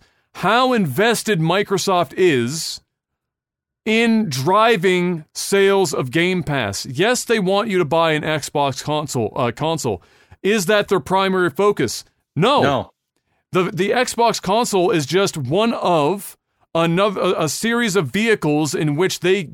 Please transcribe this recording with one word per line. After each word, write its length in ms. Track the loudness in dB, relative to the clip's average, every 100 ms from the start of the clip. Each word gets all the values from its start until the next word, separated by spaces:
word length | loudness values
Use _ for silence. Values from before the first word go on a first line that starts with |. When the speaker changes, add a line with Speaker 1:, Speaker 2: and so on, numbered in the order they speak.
| _ _ _ -6
Speaker 1:
how 380 | 0 2 2
invested 640 | 2 0 0 0 0 0 0
Microsoft 760 | 0 0 0 -2 0 0 0 2
is 680 | 2 2 0 -4 -10 -12 _ _ _ _ _ _ _ _ _ _ -2
in 440 | 0 2 2 0
driving 960 | -2 0 4 4 4 2 2 0 -4 -8
sales 600 | -12 -2 2 4 4 2
of 160 | -2 -2
Game 300 | 0 0 0
Pass. 420 | -2 -4 -4 -6 -6
Yes, 360 | -2 0 0
they 160 | 0 0
want 300 | 0 0 0
you 80 | -2
to 80 | 0
buy 280 | 0 0
an 100 | 0
Xbox 600 | -2 -4 -4 -2 -2 -4
console, 480 | -6 -6 -4 -4 -4 -2
uh, 160 | -4
console. 500 | -4 -4 -4 -4 -6 -8 _ _ -6
Is 240 | -2 0 2
that 220 | 2 2
their 120 | -2
primary 500 | 0 0 0 0 0
focus? 540 | 2 0 2 -2 -4 -14 _ _ 0
No. 260 | 2 4
Speaker 2:
No. 300 | 2 0 -4 _ _ _ _ _ _
Speaker 1:
The, 200 | -2 0
the 180 | 0 0
Xbox 500 | 0 0 2 0 0
console 500 | -2 0 0 2 2
is 140 | 0 0
just 320 | 0 0 -2
one 360 | -2 0 0
of 640 | 0 0 2 2 -2 -8 -20 _ _ _
another, 480 | 0 0 2 0 0
a, 220 | -2 0 -2
a 40 |
series 460 | -2 -2 0 0 0
of 120 | 0
vehicles 680 | 0 0 0 2 0 0 0
in 200 | -2 0
which 260 | -2 0
they, 280 | 0 0 -2